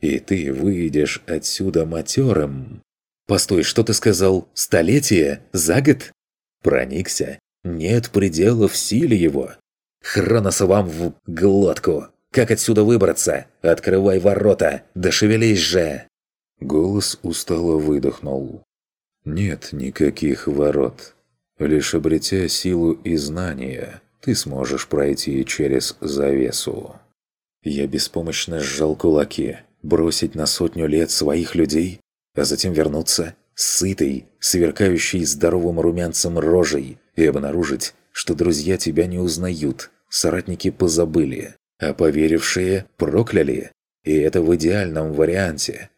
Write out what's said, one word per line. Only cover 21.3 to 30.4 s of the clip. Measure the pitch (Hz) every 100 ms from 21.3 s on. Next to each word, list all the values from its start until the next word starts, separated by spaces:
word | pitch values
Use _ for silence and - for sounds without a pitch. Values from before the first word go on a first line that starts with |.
| _ _ _
Лишь | 73 76 69
обретя | 82 78 78 - 98 87
силу | - 92 87 82
и | - - 82
знания, | 71 82 90 69 64 62 - - _ _
ты | -
сможешь | 110 - 67 64 67 -
пройти | 73 71 67 - 67
через | 65 - 71 65 - -
завесу». | 78 69 69 67 62 - - - - - _ _ _ _ _ _
Я | 78 71 71
беспомощно | 73 - 87 82 78 - 82
сжал | 69 69 78 76
кулаки. | 87 76 71 - 69 - - _
Бросить | 76 82 82 - 82
на | 80